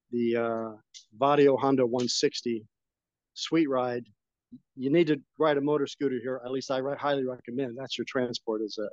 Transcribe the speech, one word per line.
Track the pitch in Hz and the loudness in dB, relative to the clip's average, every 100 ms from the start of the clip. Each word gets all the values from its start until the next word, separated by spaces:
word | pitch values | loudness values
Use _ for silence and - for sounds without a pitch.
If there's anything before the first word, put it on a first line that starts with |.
| _ | _
the, | 120 117 117 | -2 0 2
uh, | 117 113 113 107 _ - - 107 | 0 -2 -6 -12 _ -20 -20 0
Vario | 139 147 139 127 | 2 6 6 6
Honda | 135 135 120 | 2 4 2
one | 123 123 | 0 0
sixty | - 147 - 123 113 110 _ _ _ _ _ _ | 0 0 -2 -4 -4 -8 _ _ _ _ _ _
Sweet | - - 160 151 | -12 -2 0 2
Ride. | 131 123 123 120 _ _ _ _ - _ - | 0 0 -4 -8 _ _ _ _ -20 _ -6
You | 131 | 2
need | 165 156 | 4 4
to | 147 - - | 2 -2 0
ride | 156 143 | 2 2
a | |
motor | 143 147 139 | 2 0 0
scooter | - 139 127 | -2 -2 -2
here. | 123 127 | -4 -8
At | 120 | -6
least | 135 - | -6 -4
I | 131 | -4
re-, | 135 143 | -2 -4
highly | 143 143 | -2 -2
recommend. | 127 123 - 120 135 117 | -2 -6 -8 -6 -6 -8
That's | 135 - | -10 -8
your | 113 | -4
transport | 131 123 120 - 110 | -2 -2 -4 -4 -4
is | 107 110 | -4 -6
a, | 104 | -8